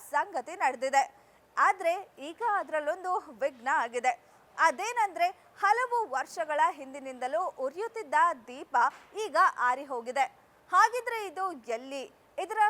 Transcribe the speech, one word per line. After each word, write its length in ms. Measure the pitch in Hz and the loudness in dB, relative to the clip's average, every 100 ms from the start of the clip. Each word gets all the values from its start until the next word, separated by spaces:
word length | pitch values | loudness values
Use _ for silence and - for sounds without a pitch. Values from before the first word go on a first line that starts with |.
| - | 0
ಸಂಗತಿ 460 | 294 359 320 247 349 | -2 -2 -4 -6 -2
ನಡೆದಿದೆ. 580 | 302 254 262 277 - - _ _ _ - | -2 0 2 2 2 -4 _ _ _ 2
ಆದ್ರೆ 500 | 330 381 339 359 - - | 2 2 0 -2 -6 -14
ಈಗ 240 | 277 330 466 | -14 -6 -2
ಅದ್ರಲ್ಲೊಂದು 600 | 403 294 311 294 370 370 | -2 -2 -4 -2 -4 -2
ವಿಘ್ನ 540 | 370 - 226 277 254 247 | -4 -6 -6 -6 -4 -2
ಆಗಿದೆ. 480 | 311 247 240 247 240 _ - _ - | 0 0 -2 -2 -2 _ -20 _ 2
ಅದೇನಂದ್ರೆ, 680 | 320 269 427 480 403 339 349 - _ - | 2 2 -2 0 0 0 -2 -2 _ 0
ಹಲವು 500 | 392 440 494 480 415 | 2 4 2 0 -2
ವರ್ಷಗಳ 500 | 254 277 - 311 302 330 | -4 -6 -6 -2 2 2
ಹಿಂದಿನಿಂದಲೂ 800 | 294 269 269 269 254 254 302 370 | 0 -12 -12 -12 -8 -4 -2 -4
ಉರಿಯುತ್ತಿದ್ದ 680 | - 269 311 453 453 311 302 339 294 220 | -4 -6 -6 -8 -8 0 2 4 0 -10
ದೀಪ 280 | 254 311 269 254 - - 381 427 | -16 -2 2 2 0 -12 -8 -2
ಈಗ 100 | 294 349 - | 2 2 4
ಆರಿ 260 | 247 254 | 0 0
ಹೋಗಿದೆ. 400 | 277 254 233 262 254 - _ _ - | -4 -8 -4 -2 -2 -4 _ _ 2
ಹಾಗಿದ್ರೆ 540 | 359 440 480 466 453 403 | 4 6 4 -4 -6 -6
ಇದು 260 | 302 381 | -4 -6
ಎಲ್ಲಿ? 720 | 302 220 226 262 277 254 - _ - | -6 -6 -6 -6 -10 -10 -16 _ -8
ಇದರ 160 | 359 427 | -4 2